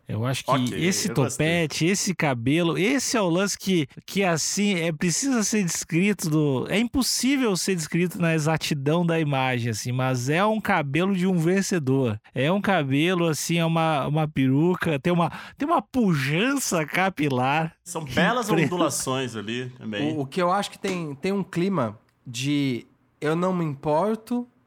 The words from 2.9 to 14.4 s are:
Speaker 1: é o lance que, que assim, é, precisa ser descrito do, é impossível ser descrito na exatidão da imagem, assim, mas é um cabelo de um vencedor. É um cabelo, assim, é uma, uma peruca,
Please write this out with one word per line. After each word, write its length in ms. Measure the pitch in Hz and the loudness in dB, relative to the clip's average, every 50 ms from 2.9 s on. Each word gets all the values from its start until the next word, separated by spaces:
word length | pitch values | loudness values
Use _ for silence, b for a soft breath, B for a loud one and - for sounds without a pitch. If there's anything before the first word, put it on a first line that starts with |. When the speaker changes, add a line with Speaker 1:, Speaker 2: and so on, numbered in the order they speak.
| 269 269 - - - | 0 0 0 0 0
Speaker 1:
é 60 | 233 | 0
o 80 | 202 175 | 2 2
lance 260 | 165 175 196 196 - | 2 2 0 0 -2
que, 320 | - - 196 190 175 147 - - - - | -4 -2 0 2 2 0 -2 -6 -18 -16
que 200 | - - 190 196 | -6 -2 0 2
assim, 500 | 185 170 151 - - - 190 202 208 202 | 2 2 0 0 -2 -2 0 0 2 0
é, 180 | 170 160 170 | 0 0 -2
precisa 520 | 165 147 - 180 156 - - 277 262 240 208 | -2 0 0 0 0 0 0 0 2 2 0
ser 200 | - - 214 202 | 0 0 0 0
descrito 640 | 170 - - - - - 160 185 208 208 - - 165 | 0 -2 -4 -6 -2 0 2 2 2 2 0 0 0
do, 380 | 151 156 151 147 135 123 - - | 2 2 2 2 2 0 -2 0
é 120 | 156 196 | 0 0
impossível 760 | 233 233 - 285 240 - - - - 254 285 277 262 226 196 | 0 0 0 -2 0 0 0 0 2 2 2 2 2 0 0
ser 200 | 165 - - 196 | 0 0 -2 -2
descrito 440 | 175 156 - - 165 175 180 - - | -2 -2 -2 0 0 0 0 0 0
na 140 | 170 165 160 | 0 2 2
exatidão 720 | 160 147 156 160 156 - - 165 143 131 143 156 175 175 | 2 2 0 0 0 0 -2 -2 -2 0 0 2 2 2
da 140 | 165 165 165 | 2 2 0
imagem, 500 | 160 147 143 135 131 131 127 123 117 120 | 0 0 0 0 0 0 0 0 -2 -2
assim, 220 | 113 104 - 123 | -4 -4 -4 -4
mas 360 | 123 131 127 131 131 127 120 131 | -2 -2 0 0 0 -2 -2 0
é 160 | 147 170 196 | 0 2 2
um 160 | 214 220 220 | 2 0 0
cabelo 560 | - - 202 175 151 139 135 160 180 196 202 | 0 0 0 0 0 0 0 0 0 2 0
de 120 | 185 175 190 | 2 2 2
um 100 | 190 175 | 2 2
vencedor. 800 | 156 165 185 196 190 - 208 180 147 127 131 135 135 120 104 104 b b b | 2 2 2 2 0 0 -2 -2 0 2 2 2 2 0 0 -4 b b b
É 180 | 135 127 147 | -2 0 0
um 80 | 185 208 | 0 0
cabelo, 680 | 196 226 196 175 147 135 131 139 156 175 185 175 170 165 | 0 0 0 2 2 2 2 2 2 2 2 2 2 0
assim, 320 | 156 139 - - 170 170 | 0 -2 -2 -2 0 0
é 60 | 165 | 2
uma, 420 | 160 165 165 160 160 160 143 131 143 | 2 2 2 2 2 0 0 0 0
uma 200 | 147 156 156 151 | 0 0 -2 -2
peruca, 720 | 151 - | 0 0